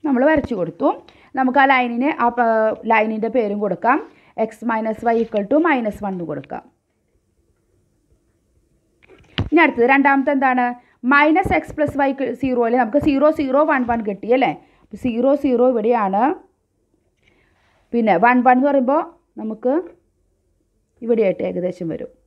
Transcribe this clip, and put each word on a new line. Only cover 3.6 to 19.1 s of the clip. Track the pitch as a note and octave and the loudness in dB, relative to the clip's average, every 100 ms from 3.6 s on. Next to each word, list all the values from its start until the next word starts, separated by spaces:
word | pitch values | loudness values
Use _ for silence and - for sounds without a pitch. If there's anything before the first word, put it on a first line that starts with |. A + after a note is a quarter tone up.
കൊടുക്കാം. | G#3 F3 - C#4+ A4+ _ _ - A3 | -4 -2 0 0 -2 _ _ -6 -6
x | - A#3 | -6 -6
minus | A3+ A3 A3 A3+ | -4 -4 -4 -2
y | A3+ | 0
equal | A3+ G#3+ G3+ | -2 -4 0
to | C#4+ E4+ | 0 2
minus | C#4 A3 G3 G3+ | 0 -2 -6 -8
one | F#3 | -8
എന്ന് | E3 | -8
കൊടുക്കാം. | C#3+ C#3 - - _ _ _ _ _ _ _ _ _ _ _ _ _ _ _ _ _ _ _ _ _ _ _ _ - _ - - | -10 -10 -16 -16 _ _ _ _ _ _ _ _ _ _ _ _ _ _ _ _ _ _ _ _ _ _ _ _ -20 _ -10 0
ഇനി | D4+ | 4
അടുത്തത് | D#4 B3 A#3 | 4 4 2
രണ്ടാമത്തെ | C4+ C#4 C#4 C4+ C#4+ | 4 4 2 2 0
എന്താണ്? | C4 B3+ B3 B3 _ _ A#3+ | 0 0 -2 -4 _ _ 0
Minus | C#4+ D4+ D#4+ F#4+ E4 | 2 4 2 0 -2
x | - - | -4 -4
plus | D4 C#4 | -4 0
y | C#4 C4+ C4+ B3 | -2 -2 -6 -4
സീറോ | C4+ B3 A#3 | -4 0 0
അല്ലേ? | A#3+ | 0
നമുക്ക് | A#3 C#4+ D4 | 2 0 2
സീറോ, | C4+ D4 D#4 | 2 2 2
സീറോ, | C#4 C4 D#4 | 0 0 2
വൺ, | C#4+ A#3+ | 0 0
വൺ | A#3 G#3+ | -4 -4
കിട്ടി | G3 G3+ B3+ | -8 0 2
അല്ലേ? | A3+ C#3+ _ _ | 2 -2 _ _
അപ്പോൾ | _ G3+ C4 | _ -8 -6
സീറോ, | A3+ B3+ C#4 C#4 | -2 0 2 0
സീറോ | A#3+ B3 | 2 2
ഇവിടെയാണ്. | A#3 G#3+ A#3+ G3+ F#3+ B3+ F#4 _ _ _ _ _ _ _ _ _ _ _ _ _ _ _ | 2 0 0 0 0 0 -2 _ _ _ _ _ _ _ _ _ _ _ _ _ _ _
പിന്നെ | A#3+ A3 F3 A3+ | -2 2 4 4
വൺ, | B3 B3 | 4 4
വൺ | B3+ | 4
എന്ന് | C#4 | 4
പറയുമ്പോൾ | C#4 B3 D4 E4+ | 2 2 0 -2